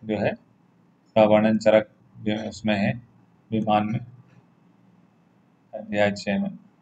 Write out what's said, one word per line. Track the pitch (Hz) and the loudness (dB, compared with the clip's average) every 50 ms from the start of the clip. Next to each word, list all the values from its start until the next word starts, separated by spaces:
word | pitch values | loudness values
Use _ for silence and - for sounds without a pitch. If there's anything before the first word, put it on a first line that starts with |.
| - | -6
जो | 110 110 101 | -6 -4 -2
है | 104 135 220 - _ _ _ _ _ _ _ _ _ _ _ _ _ | -2 -4 -4 -6 _ _ _ _ _ _ _ _ _ _ _ _ _
इसका | _ _ 113 110 | _ _ 4 4
वर्णन | 104 107 107 107 110 110 107 | 6 6 4 4 2 0 2
चरक | - 107 107 110 107 - _ _ _ _ _ - | 2 4 4 4 2 0 _ _ _ _ _ -10
जो | 113 107 107 | -6 -6 -6
है | 110 110 104 | -4 -6 -10
उसमें | 104 - - 107 107 | -12 -8 -4 -2 -2
है, | 101 101 120 131 123 - _ _ _ _ _ _ _ _ _ | 0 0 -2 -2 -6 -10 _ _ _ _ _ _ _ _ _
विमान | 113 110 104 107 104 107 107 | -6 -4 -2 2 0 0 0
में, | 107 110 127 - - - - - _ _ - _ _ _ _ _ _ _ _ _ _ _ _ _ _ _ _ _ _ _ _ _ _ _ _ _ _ - | 0 -4 -6 -8 -10 -20 -20 -20 _ _ -20 _ _ _ _ _ _ _ _ _ _ _ _ _ _ _ _ _ _ _ _ _ _ _ _ _ _ -16
अध्याय | 110 104 - 104 104 104 104 | -16 -12 -8 -2 0 0 0
छह | 98 - - 104 101 98 | 0 -4 -6 -4 -2 -2
में। | 98 98 - - - _ _ _ | -2 -4 -8 -12 -20 _ _ _